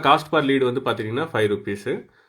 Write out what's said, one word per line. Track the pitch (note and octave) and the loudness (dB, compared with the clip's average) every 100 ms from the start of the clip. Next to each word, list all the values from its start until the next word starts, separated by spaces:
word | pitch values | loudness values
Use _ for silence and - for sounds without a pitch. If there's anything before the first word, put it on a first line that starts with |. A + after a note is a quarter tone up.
காஸ்ட் | C#3 D#3 D#3 | 4 4 4
per | D#3+ | 0
லீடு | C#3 C3+ | 2 2
வந்து | B2 B2+ | 2 0
பாத்தீங்கன்னா, | B2 A2 G#2+ B2 D#3+ | -2 -4 -4 -4 -4
ஃபைவ் | A2+ G#2 | 0 0
ருப்பீஸு. | G2+ G#2 G2+ B2 C3 - _ | 0 -4 -8 -6 -8 -10 _